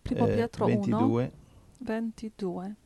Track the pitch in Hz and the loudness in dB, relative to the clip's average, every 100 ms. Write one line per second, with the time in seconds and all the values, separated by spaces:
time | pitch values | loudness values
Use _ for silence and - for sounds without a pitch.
0 | - 254 240 208 233 - 220 220 202 214 | -4 0 2 2 0 0 2 2 2 2
1 | - 233 247 - - - - - 247 220 | 4 2 0 -6 -20 -20 -20 -16 -6 -4
2 | 226 220 220 - 190 180 185 214 | -4 -8 -12 -6 -6 -6 -10 -14